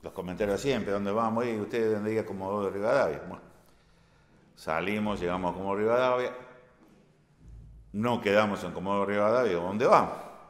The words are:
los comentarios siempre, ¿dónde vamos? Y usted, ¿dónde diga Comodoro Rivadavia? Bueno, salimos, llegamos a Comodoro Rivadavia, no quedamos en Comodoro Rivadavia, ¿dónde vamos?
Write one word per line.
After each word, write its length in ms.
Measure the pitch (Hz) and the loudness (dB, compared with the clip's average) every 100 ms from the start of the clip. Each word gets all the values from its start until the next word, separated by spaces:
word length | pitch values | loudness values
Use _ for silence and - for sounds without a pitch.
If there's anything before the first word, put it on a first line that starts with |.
los 120 | 82 | -12
comentarios 480 | - 87 87 104 98 | -10 -8 -2 0 0
siempre, 320 | 135 127 101 | 0 0 0
¿dónde 180 | 101 101 | -2 0
vamos? 340 | 104 113 113 123 | 0 0 0 0
Y 140 | 110 | -2
usted, 360 | 101 120 113 107 | -2 0 0 0
¿dónde 160 | 104 | 0
diga 140 | 110 104 | -2 -2
Comodoro 440 | 98 95 104 98 | -6 -4 -2 -2
Rivadavia? 540 | 95 104 135 101 71 - | -2 0 2 2 -2 -8
Bueno, 160 | - - - - - _ _ _ _ _ _ _ - | -14 -18 -20 -20 -20 _ _ _ _ _ _ _ -14
salimos, 640 | - 80 90 104 104 98 | -4 -2 0 -2 -2 -2
llegamos 320 | 87 90 90 | -2 -2 -2
a 20 | 87 | -4
Comodoro 240 | 95 98 | -4 0
Rivadavia, 520 | 107 120 127 123 123 - - - - _ - - _ _ _ _ - - - - - | 2 2 2 2 -2 -6 -16 -20 -20 _ -20 -20 _ _ _ _ -20 -20 -20 -20 -12
no 300 | 101 117 117 | -2 0 2
quedamos 420 | 101 101 107 95 | 4 6 6 2
en 80 | 90 | -4
Comodoro 340 | 85 90 101 98 | -6 -4 -2 0
Rivadavia, 500 | 101 104 120 123 87 | 2 2 4 2 2
¿dónde 300 | 87 101 143 | 0 0 6
vamos? 280 | 185 110 - - - - | 6 4 -4 -12 -16 -20